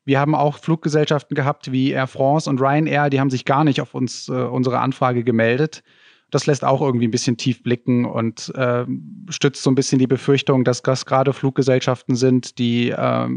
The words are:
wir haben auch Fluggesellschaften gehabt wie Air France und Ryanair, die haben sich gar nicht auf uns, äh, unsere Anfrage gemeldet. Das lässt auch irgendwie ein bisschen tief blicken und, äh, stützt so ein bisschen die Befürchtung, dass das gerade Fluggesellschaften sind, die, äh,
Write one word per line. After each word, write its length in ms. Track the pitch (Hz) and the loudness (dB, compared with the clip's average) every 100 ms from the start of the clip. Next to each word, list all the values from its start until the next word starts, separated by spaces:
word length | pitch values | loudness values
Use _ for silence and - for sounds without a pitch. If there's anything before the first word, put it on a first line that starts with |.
wir 160 | - 135 | -2 0
haben 160 | 143 147 | 2 0
auch 220 | 147 143 | 0 -2
Fluggesellschaften 760 | - 165 160 151 151 147 - | -4 -2 0 0 2 0 -2
gehabt 380 | 147 135 147 - | -4 -2 -4 -4
wie 180 | 131 135 | -2 0
Air 160 | 135 131 | -2 -4
France 420 | - 135 151 156 | -2 0 0 0
und 120 | 135 | 0
Ryanair, 500 | 135 147 156 143 147 | 2 2 0 0 0
die 80 | 135 | 0
haben 120 | 139 | 0
sich 140 | 127 | -2
gar 200 | - 139 | 2 4
nicht 160 | 156 135 | 4 2
auf 120 | 135 | -2
uns, 340 | 135 127 - - | -4 -4 -6 -6
äh, 40 | |
unsere 460 | 127 123 127 127 123 | -4 -2 0 0 0
Anfrage 460 | 123 - 131 123 | -2 0 0 0
gemeldet. 580 | 120 113 113 123 156 - _ _ _ _ _ | 2 2 4 2 0 -4 _ _ _ _ _
Das 160 | 143 - | -2 0
lässt 180 | 143 | 0
auch 160 | 131 135 | 0 0
irgendwie 280 | 143 123 117 | 2 0 0
ein 20 | |
bisschen 280 | 117 - 120 | 0 0 -2
tief 260 | 135 117 | -2 -2
blicken 400 | - 123 - 123 | -2 -2 0 0
und, 480 | 120 117 113 113 - | 0 -2 -4 -6 -10
äh, 300 | 131 127 123 123 131 151 - - | -4 -2 -2 -4 -8 -10 -16 -14
stützt 340 | - 143 - | -2 -2 0
so 60 | 135 | 0
ein 40 | |
bisschen 240 | 131 131 135 | 2 2 0
die 80 | 127 | 2
Befürchtung, 560 | 127 - 139 - 135 | 0 2 0 2 0
dass 200 | 123 120 | 0 0
das 240 | - 131 - | -2 -4 0
gerade 260 | 131 135 | 0 2
Fluggesellschaften 800 | 131 139 131 131 131 - 123 - | 0 -2 0 2 2 0 -2 -2
sind, 460 | 123 131 127 123 - | 0 2 2 0 -4
die, 300 | 120 120 120 | -2 0 -2
äh, 360 | - 123 120 123 | -2 -2 -2 -4